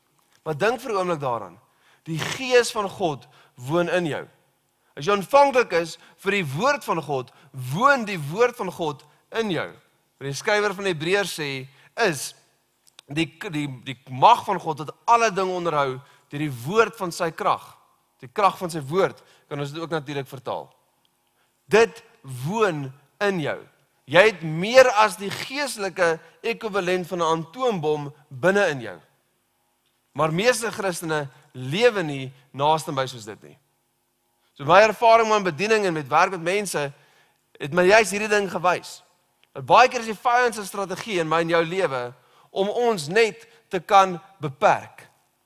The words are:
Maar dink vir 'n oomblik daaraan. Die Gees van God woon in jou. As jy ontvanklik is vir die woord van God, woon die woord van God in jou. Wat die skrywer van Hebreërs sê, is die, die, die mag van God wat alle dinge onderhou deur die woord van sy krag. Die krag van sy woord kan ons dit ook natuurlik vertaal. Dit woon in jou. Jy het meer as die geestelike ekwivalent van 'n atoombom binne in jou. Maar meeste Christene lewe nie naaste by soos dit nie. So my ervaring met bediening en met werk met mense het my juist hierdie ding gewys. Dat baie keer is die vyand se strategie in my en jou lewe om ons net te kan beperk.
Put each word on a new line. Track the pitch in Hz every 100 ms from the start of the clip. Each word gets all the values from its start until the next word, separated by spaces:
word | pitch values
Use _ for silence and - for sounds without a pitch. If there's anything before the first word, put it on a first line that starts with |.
| _ _ _ _
Maar | 160 147
dink | 208 240
vir | 262
'n | 196
oomblik | 180 160
daaraan. | 139 117 92 85 _ _ _ _
Die | - 160
Gees | - - 254 247 233
van | 226 196
God | - 175 131 - _ _
woon | - 123 170 170
in | 180 165
jou. | 110 76 _ _ _ _ _ _ -
As |
jy | 151
ontvanklik | 202 180 277 285 254 214
is | 170 165 - - _
vir | 190
die | 202 156
woord | 139 262 285
van | - 170
God, | 139 135 120 _ _
woon | 131 127 156 269 277
die | 208 190
woord | 143 185 240 233
van | 185
God | - 160 139 - _ _ 220
in | 220
jou. | 147 90 - _ _ _ -
Wat | 139
die |
skrywer | 135 - 208 208
van | 190
Hebreërs | 196 160 165 202 202 -
sê, | 143 135 131 _ _ -
is | 220 143 - - _ _ _ _ _ _ -
die, | 147 165 - 214
die, | 151 147 127
die | 131 131 -
mag | 131 175 233
van | - 180
God | 160 151
wat | 151 -
alle | - 233 226
dinge | 185 190
onderhou | 180 170 151 135 131 - _ _
deur | 147
die | 151 123 127
woord | 220 214 -
van | 185
sy | - 170
krag. | - 190 113 - - _ _ _ _
Die | 131
krag | - 196 -
van | 180
sy | 160
woord | 135 180 160 - _ _ -
kan | 143
ons | 143
dit | 156
ook | 165
natuurlik | 160 135 139 131
vertaal. | 135 123 90 69 _ _ _ _ _ _ _ _ _ -
Dit | 208 226 - - _ 135 123
woon | 139 220 208 151 135 - _ -
in | 202 185
jou. | 135 92 - _ _ _ -
Jy | 160 214
het | 180
meer | 160 160 202 254 254 208
as | 214 185
die | 196
geestelike | - - 269 269 220 196 180 175 165 - _
ekwivalent | 226 220 226 196 175 185 165
van | 180
'n | 160 165
atoombom | 160 254 254 190 151 151 143 - _
binne | 131 170 196 185
in | 139
jou. | 107 87 _ _ _ _ _ _ _ _ _ _ _
Maar | 135 156
meeste | 165 240 226 220
Christene | 214 196 170 165 156 139 - _
lewe | 127 127 180 240 208
nie | 156 139 131 - _
naaste | 131 147 160 170
by | 135 127
soos | 127
dit | 107 98
nie. | 73 - _ _ _ _ _ _ _ _ _
So | -
my | 143 185
ervaring | 220 202 226 226 220
met | 214
bediening | 180 143 208 220 196
en |
met | 156 135
werk | 147 190
met | 185
mense | 165 202 196 165 143 - _ _ _ _ _ -
het | 147
my | 175
juist | 180 214 190
hierdie | 202 214
ding | 208 196
gewys. | 190 175 151 - - _ _ _ _ _
Dat | 156 131
baie | 190 254
keer | 254
is | 226
die | 202
vyand | 254 240 247
se | 220
strategie | 190 202 185 185 226 185
in | 160
my | 160
en | 170
jou | 170
lewe | 165 190 165 131 123 127 _ _ _
om | 190 202
ons | 220 240 208 143
net | 208 220 - - _ _
te | 185
kan | - 202 190 175 - -
beperk. | 147 135 202 117 95 - - _ _ _